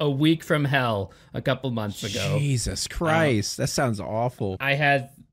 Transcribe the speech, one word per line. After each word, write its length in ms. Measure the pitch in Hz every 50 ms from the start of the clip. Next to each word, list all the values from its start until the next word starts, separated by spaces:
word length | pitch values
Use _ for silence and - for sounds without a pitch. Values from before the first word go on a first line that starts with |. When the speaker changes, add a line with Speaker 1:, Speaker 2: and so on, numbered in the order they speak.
Speaker 1:
a 80 | 156 147
week 320 | 139 135 151 156 165 160 -
from 220 | - 165 151 147
hell 480 | 135 135 135 127 120 110 101 95 92 - - - - -
a 80 | 120
couple 300 | 117 139 131 127 - 135
months 320 | 120 113 107 104 95 - -
ago. 360 | 101 101 - 98 - 147 147
Speaker 2:
Jesus 500 | 147 143 135 120 104 92 92 - - -
Christ, 680 | - - 175 160 156 165 160 147 123 104 101 - -
that 120 | - 123 135
sounds 320 | - - 143 123 113 101
awful. 560 | 92 64 104 110 117 123 - - 117 98 95 95
Speaker 1:
I 140 | 135 139 139
had 380 | 143 151 143 143 131 127 - - - - _